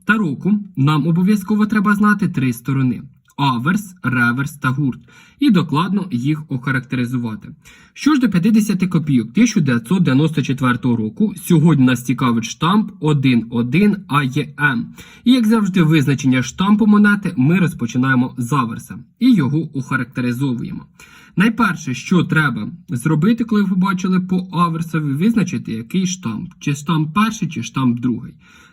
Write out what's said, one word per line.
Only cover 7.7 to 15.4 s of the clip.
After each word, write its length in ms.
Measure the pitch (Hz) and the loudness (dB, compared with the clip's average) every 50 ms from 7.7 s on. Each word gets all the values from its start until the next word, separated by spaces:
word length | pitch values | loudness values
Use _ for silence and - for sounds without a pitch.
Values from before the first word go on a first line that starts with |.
| - - - _ _ | -20 -20 -20 _ _
Що 200 | - - 285 311 | -2 0 2 2
ж 60 | 254 | 2
до 80 | 254 220 | 2 2
п'ятдесяти 580 | 180 170 165 233 214 226 - - 190 180 185 | 0 2 2 4 2 2 2 2 0 -2 -2
копійок 460 | 180 - 156 151 151 135 120 110 - | 0 0 -2 0 2 0 0 0 0
тисяча 280 | - 202 247 233 - 196 | 2 2 2 2 2 0
дев'ятсот 420 | 147 131 120 117 - - 180 190 | 0 2 0 -2 0 0 0 2
дев'яносто 400 | 165 143 127 139 160 151 156 151 | 2 4 4 4 2 2 0 -2
четвертого 540 | 131 - 131 127 135 123 123 123 - 123 117 | -2 -2 -2 0 0 0 0 0 0 0 0
року, 380 | 110 107 107 - - 220 202 - | 0 -2 -4 -2 -2 -2 -2 -2
сьогодні 480 | - - - 175 151 151 170 151 135 127 | -6 0 2 4 6 6 6 6 6 4
нас 200 | 127 123 120 - | 4 2 0 -2
цікавить 400 | - 123 - 135 120 117 113 110 | -4 -2 0 0 0 0 0 -2
штамп 480 | - - - - 165 208 214 196 - - - | -6 -8 -4 -2 0 2 0 0 -2 -8 -4
один 460 | 147 156 147 139 131 131 123 113 - 117 | -2 0 0 2 2 4 2 2 0 -2
один 460 | 123 120 120 123 135 180 208 208 175 - - - | -4 -4 -2 0 2 4 4 4 2 0 -4 -2
А 160 | - 147 139 | -2 -2 -2
Е 300 | 127 - 147 139 - - - | 0 -4 -4 -6 -6 -6 -2
М. 260 | 147 143 120 117 - - - - - - - - - | -2 0 0 -2 -6 -8 -12 -20 -20 -20 -16 -2 2
І, 80 | 233 | 2
як 140 | 262 254 | 4 4